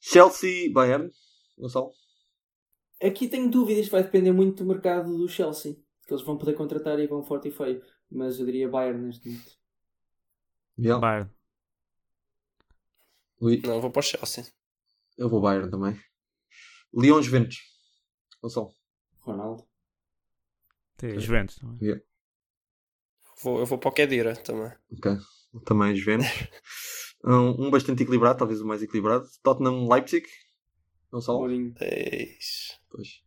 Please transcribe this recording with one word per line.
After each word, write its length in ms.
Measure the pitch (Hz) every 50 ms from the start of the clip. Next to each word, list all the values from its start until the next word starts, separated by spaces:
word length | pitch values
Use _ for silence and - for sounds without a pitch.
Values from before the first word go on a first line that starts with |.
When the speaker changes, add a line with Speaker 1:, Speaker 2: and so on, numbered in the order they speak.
Speaker 1:
Chelsea, 680 | - - - 175 175 185 185 - - 185 185 180 175 156
Bayern, 400 | - 135 131 123 127 143 156 175 - _ _ _ _ _ _ _ _ _
Gonçalo. 340 | 127 127 123 131 131 127 - _ _ _ _ _ _ _ _ _ _ _ _ _ _ _ _ _ _ _ _ - 180
Speaker 2:
Aqui 240 | 196 196 - 262 240
tenho 200 | - 254 254 240
dúvidas, 380 | 240 254 240 208 214 208 214 202
vai 140 | - 185 185
depender 280 | 190 - 190 180 185
muito 320 | 185 185 190 190 190 - 190
do 60 | 185
mercado 480 | 190 185 - 185 175 175 170 170 175 170
do 100 | 175 180
Chelsea, 480 | 175 - 185 156 151 147 - 151 151 - _ _ _ _ _ -
que 60 | 147
eles 100 | 135 127
vão 140 | - 151 147
poder 160 | - - 151
contratar 440 | 151 156 147 165 156 151 156 151 147
e 80 | 151 147
vão 160 | 147 147 143
forte 240 | - 147 139 - 147
e 20 |
feio, 300 | 143 - 143 131 127 123 - _ _ _ _ _
mas 280 | - 127 131 131 127 127
eu 60 | 131
diria 220 | 123 123 131 131 127
Bayern 360 | 131 131 131 127 123 120 123
neste 220 | 123 120 - _ 123
momento. 240 | 120 120 - - _ _ _ _ _ _ _ _ _ _ _ _ _ _ _ _ _ _ _ _ _ _ _ _ _ -
Speaker 1:
Miguel. 220 | 120 113 117 120
Speaker 3:
Bayern. 300 | 117 113 110 107 101 98 - _ _ _ _ _ _ _ _ _ _ _ _ _ _ _ _ _ _ _ _ _ _ _ _ _ _ _ _ _ _ _ _ _ _ _ _ _ _ _ _ _
Speaker 1:
Luís. 200 | - 117 120 117 -
Speaker 4:
Não, 120 | 123 117
eu 60 | 113
vou 100 | 120 127
para 80 | 127 139
o 40 | 143
Chelsea. 420 | - - - - - - - 120 - _ _ _ _ _ _ _ _ _ _ _ _ _ -
Speaker 1:
Eu 120 | 123 120
vou 120 | 110 110
Bayern 280 | 98 101 98 98 95 92
também. 300 | 92 95 98 98 110 110 - _ _ _ _ _ _ _ _ _ _ - - - - - _ _ -
Lyon, 280 | 117 120 139 147 156
Juventus. 360 | 139 123 123 131 117 - - - - _ _ _ _ _ _ _ _ _ _ _ _ _ - _
Gonçalo. 320 | - 117 - 123 107 95 _ _ _ _ _ _ _ _ _ _
Speaker 2:
Ronaldo. 420 | _ - 104 98 104 110 113 113 - _ _ _ _ _ _ _ _ _ _ _ _ _ _ _ _ _ _ _ _ _ _ _ _ _ _ _
Speaker 3:
Sim, 80 | - 120
Speaker 1:
Ok. 100 | 107 101
Speaker 3:
Juventus 360 | 107 104 117 117 101 98 - -
também. 200 | - 117 117 120
Speaker 1:
Yeah. 220 | 110 104 107 - _ _ _ _ _ _ _ _ _ _ _ _ _ _ _ _ _ _ _ _ _ _ _ _ _ _ _ _
Speaker 4:
Vou, 180 | - 127 123 120
eu 60 | 120
vou 120 | 123 135 123
para 120 | - 135
o 40 | -
Khedira 420 | - 147 139 135 120 117 113 113
também. 360 | 117 - - 117 110 110 117 117 _ _ _ - 98
Speaker 1:
Ok. 200 | - 104 101 101 98 - _ _ _ _ _ 113 -
Também 300 | - 110 107 104 101 104
Juventus. 320 | 98 98 104 107 113 123 123
Speaker 4:
<laughs> 320 | - - - - - - _ - - - - - - - - - - _
Speaker 1:
Um, 440 | _ - 120 123 123 123 123 127 131
um 40 | 139
bastante 320 | 139 139 135 - 135 123 127
equilibrado, 360 | 123 123 120 113 120 127 127
talvez 220 | 131 110 110 107
o 40 | 107
mais 160 | 107 110 107
equilibrado. 440 | 107 107 - 113 101 107 113 127 127 - - _ _
Tottenham, 460 | - 135 131 139 131 127 127 123 117
Leipzig. 360 | 120 131 135 - - 170 165 - - - _ _ _ _ _ _ _ _ _ _ _ _ _ _
Gonçalo. 280 | - 123 120 123 120 127
Speaker 2:
Mourinho. 340 | 131 127 123 123 123 120 120 117
Speaker 4:
Eis. 960 | - - - - - - - - - - - _ - - - - - - - _ _ _
Speaker 1:
Pois. 200 | _ - 104 - - - _